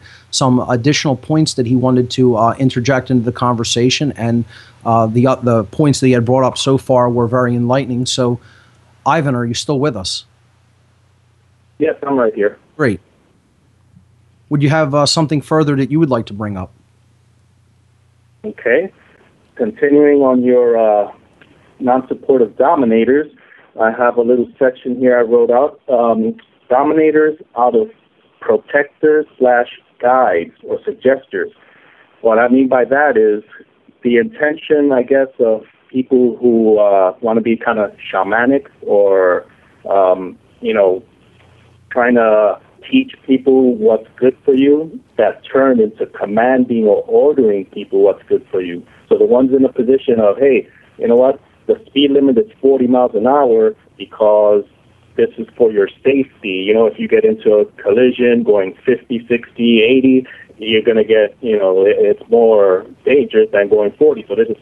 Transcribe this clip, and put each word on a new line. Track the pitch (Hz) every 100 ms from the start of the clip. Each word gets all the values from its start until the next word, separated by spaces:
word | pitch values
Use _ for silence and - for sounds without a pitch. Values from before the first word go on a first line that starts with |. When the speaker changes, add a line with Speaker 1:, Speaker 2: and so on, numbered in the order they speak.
| - - _
Speaker 1:
some | - 135 123 -
additional | 123 139 147 151 127
points | - 156 156
that | - 117
he |
wanted | 127 127 127 123
to, | - 123 110
uh, | 117 -
interject | 131 127 117 131 127
into | 127
the | 117
conversation, | 120 123 117 113 120 127 - 143
and, | - 117 117 117 - - _ 117
uh, | 113 110
the, | 120 131
uh, |
the | 127 123 113
points | 101 - 151 131
that | 131
he |
had | 123
brought | 117 131
up | 123 -
so | 135 135
far | - 123 120
were | 120 113
very | 123 120 120
enlightening. | 120 135 123 123 123
So, | - 123 123 - _ _ _ _ _
Ivan, | 131 160 143
are | 120
you | 117
still | 120 - 139
with | 147 104
us? | 92 - - _ _ _ _ _ _ _ _ _ _ _ _ _ _ -
Speaker 2:
Yes, | 147 -
I'm | 143 135
right | 113
here. | 107 104 - _ -
Speaker 1:
Great. | 131 92 _ _ _ _ _ _ _ _ _ _ _ _ _ _ -
Would | 147
you | 139
have, | 160 147
uh, | 147 139
something | 165 147 147
further | - 160 147
that | 135 131
you | 151
would | 151
like | 120 107
to |
bring | 101 104 95
up? | 90 _ _ _ _ _ _ _ _ _ _ _ _ _ _ _ _ _
Speaker 2:
Okay. | 214 - 117 143 185 - _ _ _ _ _ -
Continuing | 110 - 143 147 147 143
on | 131 127
your, | 123 123 120 113
uh, | 110 104 101 - _ _ _ _ _ -
non-supportive | 127 131 131 135 - 131 107 -
dominators, | 139 160 117 113 113 143 151 - _ - _ 113
I | 110
have | 113 120 120
a |
little | 117 123 113 -
section | 131 127 127 127
here | 127 120
I |
wrote | 113 120 117
out. | 120 147 - -
Um, | 120 117 110 113 117 - _ -
dominators | 127 151 156 156 156 156 156 -
are | 117 123
the | 117 110 - _ _ _ _
protectors | - 107 - 143 143 _ 156 151 147 -
slash | 123 120 120 - _ _
guides | 123 131 113 85 - -
or | - -
suggesters. | - - 127 135 - 95 - - _ _ _ _ _ _
What | 113 113
I | 120
mean | 131 127
by | 131
that | 117 139 147 110
is | 107 104 - - - _ _ _
the | 123 120
intention, | 113 - 151 156 - 151 143
I | 131
guess, | 123 135 131 -
of | 117 110 - _ _
people | 131 123 127 123 110
who, | 123 113 110 104
uh, | 104 98 92 -
wanna | 113 113
be | 113 113
kinda | 120 110 101 - -
shamanic | 98 95 110 123 139 - _
or, | - 101 98 95 92 87 - _ _ _ -
um, | 98 92 92 92 - _ _
you | 117
know, | 107 95 92 - _ _ _ _ _ _ _ -
trying | 127 120 120
to | 110 107 104 92 _ _ -
teach | 131 131 -
people | - 131 135 131 127 113
what's | 110 110 - -
good | 127 -
for | -
you, | 131 139 151 160 247 - -
that | 101 - -
turned | 135 135 120
into | 107 -
commanding | 107 - 101 107 127 131 123 117 104
or | 101 -
ordering | 113 143 151 110 98
people | 92 104 98 98
what's | 98 92
good | - 131 -
for | 95
you. | 90 87 - _ -
So | 104
the |
ones | 107 120 131
in | 135
the | 127
position | - 117 135 - 113
of, | 104 98
"Hey, | 139 110 - _ _ -
you | 113
know | 120
what? | 131 139 _ _ -
The | - -
speed | 139 143
limit | 139 139 117
is | 107 -
forty | 135 131 123
miles | 127 123
an | 107
hour | 123 143 127 113 110 - _ -
because | 98 - 107 107 104 104 - _ _ _ _
this | - 113 -
is | 113 -
for | 113
your | 104 98 -
safety. | 131 139 131 _ 101
You | 95 98
know, | 110 110
if | 156
you | 220
get | 110
into | 110 110 110
a | 107 104 -
collision | 104 113 127 120 120 120
going | 113 101 95 -
fifty, | - 117 - 117 120
sixty, | 120 - 120 117 113
eighty, | 113 131 131 131 127 - - -
you're | 110 110
gonna | 113 110
get, | 104 110 104 -
you | 120 104
know, | 95 95 98
it, | 107
it's | 104 101 -
more | 117 113 104 98 92 - -
dangerous | 135 139 113 110 107
than | 101 101
going | 107 101
forty. | - 151 120 -
So |
this | 101 113
is | 104